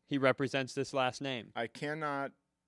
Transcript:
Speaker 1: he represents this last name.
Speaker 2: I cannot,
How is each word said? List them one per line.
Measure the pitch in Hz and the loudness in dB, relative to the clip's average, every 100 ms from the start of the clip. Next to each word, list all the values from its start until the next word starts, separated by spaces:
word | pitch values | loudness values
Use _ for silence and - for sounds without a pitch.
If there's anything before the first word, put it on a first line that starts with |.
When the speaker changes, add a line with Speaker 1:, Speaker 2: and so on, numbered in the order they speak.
| - | -4
Speaker 1:
he | 143 | 4
represents | 131 127 135 139 127 | 4 4 2 0 -2
this | 139 131 | -2 -2
last | 139 127 - | 0 0 0
name. | 139 123 101 | -4 -6 -6
Speaker 2:
I | 117 117 | -4 -4
cannot, | - 147 151 151 139 139 _ _ _ | -4 -6 -2 -2 -2 -4 _ _ _